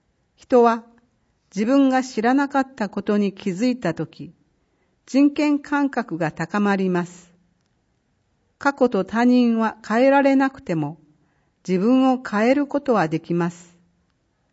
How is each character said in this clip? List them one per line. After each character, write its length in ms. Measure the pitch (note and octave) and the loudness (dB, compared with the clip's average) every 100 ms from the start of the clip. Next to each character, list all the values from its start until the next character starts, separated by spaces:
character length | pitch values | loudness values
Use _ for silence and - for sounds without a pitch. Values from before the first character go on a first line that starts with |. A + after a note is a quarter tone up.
| _ _ _ _ | _ _ _ _
人 260 | - B3+ | 0 4
は 220 | A#3 A3+ - _ _ _ _ _ _ F#3+ | 4 2 -6 _ _ _ _ _ _ -6
自 100 | A3 | 0
分 240 | C#4 C4+ | 2 2
が 140 | C4 | 2
知 180 | C4 - | -2 -4
ら 140 | A3+ C4+ | 0 0
な 120 | C#4 | 0
か 120 | C#4 | -2
っ 160 | C4 - | -4 -6
た 140 | G3+ | -8
こ 120 | - | -6
と 160 | G3 G#3 | -2 -2
に 160 | G3+ | -2
気 180 | G3 G#3 | -4 -6
づ 160 | F3+ B3 | -2 -2
い 100 | B3 | -2
た 180 | F#3 D#3+ | -4 -6
と 100 | D#3 | -8
き、 280 | - D3+ - _ _ _ _ _ _ - | -12 -20 -20 _ _ _ _ _ _ -6
人 240 | C4 C#4+ | 0 2
権 260 | C#4+ D4+ D4 | 2 -2 -2
感 320 | C#4+ C#4+ C#4 | -2 -4 -2
覚 300 | C4 A3+ D#3+ | -4 -6 -4
が 120 | E3 | -6
高 280 | - E3 G#3 | -6 -6 -2
ま 160 | G3+ G3 | 0 0
り 140 | F#3+ | 0
ま 180 | F3+ E3+ | -2 -4
す。 260 | - - _ _ _ _ _ _ _ _ _ _ _ _ _ | -10 -20 _ _ _ _ _ _ _ _ _ _ _ _ _
過 140 | C#4 | -4
去 160 | C#4 B3 | 0 0
と 140 | A3 | 0
他 220 | F#3+ A3 B3 | -4 0 2
人 320 | B3 A#3+ A3+ | 4 2 0
は 200 | A3 - - | -2 -6 -4
変 180 | G#3+ C4+ | 0 4
え 20 | |
ら 100 | C#4 | 4
れ 140 | C#4 C4+ | 4 2
な 160 | C4+ | 0
く 100 | - | -4
て 140 | - E3+ | -6 -4
も、 240 | D3 E3 _ _ _ _ _ _ - | -4 -8 _ _ _ _ _ _ -4
自 120 | F3+ | -2
分 320 | G#3 C4 C4 | 2 2 2
を 80 | B3+ | 0
変 300 | B3+ G#3 A3+ | -2 -2 2
え 60 | C#4 | 2
る 100 | C#4+ | 0
こ 160 | C#4+ | -4
と 140 | C#4+ A3 | -2 0
は 120 | D#3+ | 0
で 120 | D#3+ | -2
き 160 | - E3+ | -4 -4
ま 160 | E3+ | -4
す。 260 | - - _ _ _ _ _ _ _ _ | -6 -18 _ _ _ _ _ _ _ _